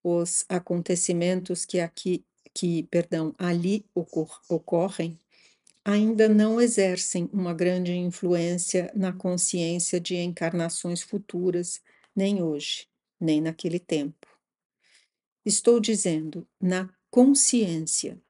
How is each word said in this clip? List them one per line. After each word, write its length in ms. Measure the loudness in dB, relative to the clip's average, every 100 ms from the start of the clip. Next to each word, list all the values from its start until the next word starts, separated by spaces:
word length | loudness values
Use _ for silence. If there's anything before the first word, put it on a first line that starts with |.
Os 400 | 0 0 0 -2 -2
acontecimentos 1160 | -6 -2 -4 -2 -2 0 0 0 0 -4 -6
que 160 | -2 -2
aqui, 440 | -4 -6 -4 -4 _ _ -16
que, 300 | -4 -2 -2
perdão, 500 | 0 -2 0 -2 -4 -4
ali 460 | -2 0 0 -2 -4
ocor-, 460 | -6 -4 -6 -6 -10 _
ocorrem 720 | -4 0 0 0 -2 -6 -6 _ _ _ _ _ _
ainda 440 | 0 2 2 6 6
não 320 | 6 4 4
exercem 720 | 4 4 2 0 -2 -2 -2
uma 220 | -2 -2
grande 380 | 0 0 2 0
influência 1000 | -2 -2 -2 0 2 0 -2 0 -2 -2
na 180 | -2 -2
consciência 840 | -2 -4 0 -2 0 -2 -2 -2 -2
de 180 | -2 -4
encarnações 840 | -4 -2 -2 -2 -2 -4 -6 -6
futuras, 800 | -6 -8 -6 -2 -2 -2 -4 -10 _ _ _
nem 280 | -2 0 0
hoje, 440 | 0 -4 -6 -10 -12 _ _ _
nem 220 | 0 0
naquele 380 | 0 -4 -6 -6
tempo. 480 | -2 -4 -4 -10 -20 _ _ _ _ _ _ _ _ _ _ _
Estou 360 | -2 2 4 4
dizendo 640 | 2 0 0 -2 -4 -10 -16 _
na 300 | -2 -2 -6 _ _ 6
consciência. 1040 | 6 6 4 2 0 -2 -2 -4 -6 -12